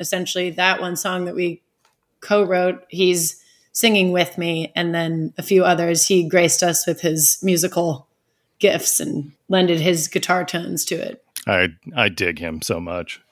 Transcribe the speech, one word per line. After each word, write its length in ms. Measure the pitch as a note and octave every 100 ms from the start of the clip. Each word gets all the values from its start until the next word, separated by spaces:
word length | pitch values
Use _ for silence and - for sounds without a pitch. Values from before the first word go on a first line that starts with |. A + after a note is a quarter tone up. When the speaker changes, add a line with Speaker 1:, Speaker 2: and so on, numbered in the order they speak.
Speaker 1:
essentially 500 | E3+ F#3 F3 F#3 F3+
that 300 | E3+ F#3 F#3
one 140 | F3+ F3
song 280 | G3 F#3
that 100 | F3
we 280 | - F3 E3 _ _ _ _ _ _
co-wrote, 640 | - G#3 F#3+ F#3 F3+ F#3 _
he's 520 | E3+ F#3 F3 D#3+ - _ _ _
singing 400 | - A3+ G#3 F#3
with 260 | F3+ E3+ -
me, 340 | E3+ E3 D#3+ -
and 180 | F3
then 380 | E3+ E3 E3 D#3 -
a 60 |
few 220 | - F#3+
others. 420 | F3+ E3+ E3+ E3 -
He 160 | F#3 E3
graced 340 | F3+ E3+ -
us 240 | F3+ E3 -
with 140 | D#3+
his 380 | E3+ D#3+ D3 -
musical 640 | F#3+ F3 F3+ F3+ E3+ C#3+ - _ _ _ _ _
gifts 380 | G3+ - - -
and 320 | - - C#3+ _ _
lended 320 | F#3+ F3+ E3+
his 260 | D#3+ E3+ D3+
guitar 360 | F#3+ - F3+
tones 400 | F3 F3 F3+ F3 -
to 80 |
it. 300 | E3 - - _ - -
Speaker 2:
I, 220 | F#2+ F2+ D#2+ - B2+
I 120 | A2
dig 300 | E2+ F#2 E2+
him 240 | E2+ D#2+
so 180 | - E2+
much. 400 | F2 F2 E2 - _